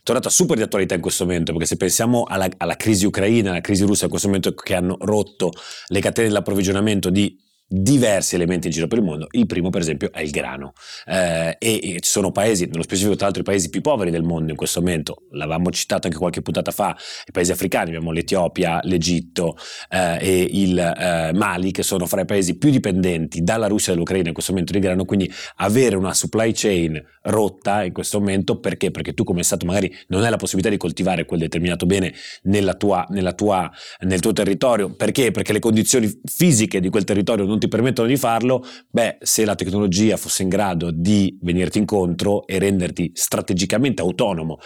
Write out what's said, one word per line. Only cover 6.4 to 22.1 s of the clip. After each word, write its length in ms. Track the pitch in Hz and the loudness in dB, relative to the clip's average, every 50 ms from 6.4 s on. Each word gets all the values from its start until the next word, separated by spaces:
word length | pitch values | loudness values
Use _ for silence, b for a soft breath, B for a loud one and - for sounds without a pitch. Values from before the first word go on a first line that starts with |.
| 87 107 98 98 92 98 95 98 104 110 104 95 85 92 | 0 0 0 0 2 2 2 2 2 2 0 0 0 0
di 280 | 92 101 101 90 - _ _ _ _ _ _ - 95 | 2 2 2 0 -2 _ _ _ _ _ _ -4 -2
diversi 640 | 95 95 120 143 131 123 107 101 92 87 - 95 | 0 2 4 4 4 4 4 2 2 0 0 0
elementi 320 | 90 85 85 92 85 87 | 0 0 0 0 -2 -2
in 60 | 85 73 | -4 -2
giro 140 | 80 82 | -2 -2
per 100 | 76 113 | 0 0
il 80 | 117 104 | 0 0
mondo, 220 | 85 76 78 78 - | 0 -2 -6 -8 -4
il 140 | - 123 113 | 0 0 0
primo 240 | - - 92 87 92 | 0 0 -2 -2 -2
per 100 | 90 98 | -2 -2
esempio 320 | 85 78 76 71 - - | -2 -2 -2 -4 -4 -6
è 80 | - 82 | -6 -6
il 100 | 78 73 | -8 -6
grano, 440 | 73 78 67 64 65 69 69 67 _ B B B B B B | -4 -6 -6 -6 -8 -10 -12 -14 _ B B B B B B
eh, 500 | - 87 95 90 85 82 80 82 82 - | -4 0 0 0 2 0 0 -2 -2 -4
e, 220 | - 107 113 110 - | -2 0 0 0 0
e 180 | - 98 87 87 | -2 -4 -6 -4
ci 80 | - - | -2 0
sono 200 | - 104 98 90 - | 0 2 0 0 2
paesi, 320 | 101 101 113 107 87 87 | 2 2 2 2 2 0
nello 180 | - 78 82 80 | -2 -2 -4 -4
specifico 320 | - 104 92 101 104 92 | -2 0 0 2 2 2
tra 120 | - 101 | 2 0
l'altro 160 | 101 87 92 82 | -2 -2 -2 -2
i 20 | |
paesi 240 | 98 101 98 87 76 | 0 0 0 0 -2
più 100 | - 95 | -4 -2
poveri 320 | - 151 143 110 95 87 | 0 0 0 0 0 0
del 120 | 82 82 82 | 0 0 0
mondo 280 | 85 82 80 80 78 | 0 0 -2 -2 -4
in 60 | 76 | -4
questo 240 | - - - - 87 | -4 -4 -4 -2 0
momento, 460 | 85 90 85 78 73 - - - _ - | 0 0 0 -2 -4 -6 -10 -12 _ -14
l'avevamo 400 | - 71 76 78 80 82 90 90 | -10 -8 -6 -4 -2 0 0 -2
citato 360 | 85 - - - 104 90 - | -2 -4 -4 -2 -4 -2 -2
anche 120 | 92 80 78 | -4 -4 -2
qualche 220 | 92 87 - 98 | -2 -2 -2 -4
puntata 300 | - - 85 92 - - | -6 -4 -4 -2 -2 -4
fa, 220 | - - 101 90 78 B B B B B B | -2 -2 -2 -2 -2 B B B B B B
i 60 | - | -6
paesi 220 | - 90 87 87 85 | -2 0 0 0 0
africani, 380 | - 98 90 - 117 98 85 | -2 -2 -2 0 -2 -2 -2
abbiamo 200 | 82 82 82 82 | -4 -6 -4 -4
l'Etiopia, 680 | 80 85 82 - 95 95 85 76 - - 87 82 85 85 - | -4 -4 -2 0 0 0 0 0 0 0 0 0 0 -2 0
l'Egitto, 720 | - 90 87 80 87 87 82 - - - - 87 82 78 B B B B B B | 0 0 0 2 2 0 0 -2 -4 -4 -2 -2 -2 -4 B B B B B B
eh, 300 | B 92 92 90 85 85 76 | B -2 0 0 0 0 0
e 300 | 82 95 92 90 90 - | 0 2 2 2 2 2
il, 260 | - 101 98 92 90 | 2 2 2 2 2
eh, 540 | 87 87 85 - - 87 90 85 82 82 80 82 | 2 2 0 -2 -2 -2 0 0 0 0 0 0
Mali, 380 | 98 104 101 90 90 92 95 | 0 0 0 0 0 -2 -2
che 120 | 92 - 90 | -2 -2 -2
sono 220 | - 98 92 87 | -2 0 -2 -2
fra 120 | 85 | -2